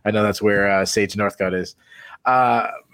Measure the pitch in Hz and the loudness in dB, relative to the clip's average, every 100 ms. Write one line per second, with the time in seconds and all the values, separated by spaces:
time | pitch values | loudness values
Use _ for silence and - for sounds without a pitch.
0 | 107 107 107 98 104 101 101 98 95 - | -2 0 0 0 0 2 2 2 0 0
1 | 101 101 101 - 92 92 90 - _ - | -2 -2 -4 -2 -4 -4 -6 -12 _ -20
2 | - - - 127 123 117 107 - - | -20 -8 0 2 4 2 -2 -8 -14